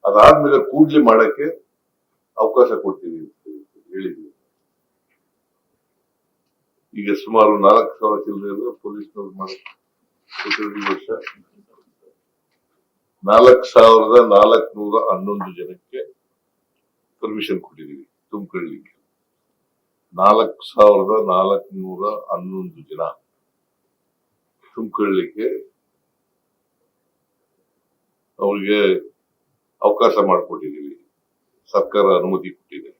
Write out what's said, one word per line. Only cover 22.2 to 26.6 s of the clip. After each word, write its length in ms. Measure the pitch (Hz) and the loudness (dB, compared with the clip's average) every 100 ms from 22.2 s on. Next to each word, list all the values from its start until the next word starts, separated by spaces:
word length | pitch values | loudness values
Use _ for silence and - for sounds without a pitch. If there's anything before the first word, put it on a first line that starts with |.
| - | -10
ಹನ್ನೊಂದು 500 | 92 92 95 90 80 73 | -10 -10 -12 -14 -18 -20
ಜನ 140 | - 80 - _ _ _ _ _ _ _ _ _ _ _ _ _ _ _ | -12 -12 -12 _ _ _ _ _ _ _ _ _ _ _ _ _ _ _
ತುಂಬ್ಕೊಳ್ಳಿಕ್ಕೆ 720 | - 110 110 101 95 85 104 123 - - _ _ _ _ _ _ _ _ _ | -14 -12 -6 -4 -4 -6 -8 -8 -8 -14 _ _ _ _ _ _ _ _ _